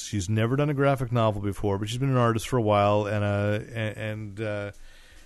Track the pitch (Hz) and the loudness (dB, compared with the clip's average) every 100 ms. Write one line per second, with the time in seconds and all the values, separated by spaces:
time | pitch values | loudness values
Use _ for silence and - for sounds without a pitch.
0 | - 104 92 110 113 135 147 139 139 135 | -6 -4 0 0 2 2 0 2 2 2
1 | 127 120 110 101 101 98 104 98 104 123 | 0 2 2 0 -4 -2 0 0 -2 -2
2 | 135 127 117 113 - 127 107 104 101 104 | 0 4 4 2 0 0 4 4 6 4
3 | 104 107 104 101 104 107 - 117 107 101 | 2 0 0 0 0 -2 -4 -6 -6 -6
4 | 110 107 107 98 110 104 101 - - - | -8 -8 -10 -8 -6 -6 -8 -12 -18 -20
5 | - - | -20 -20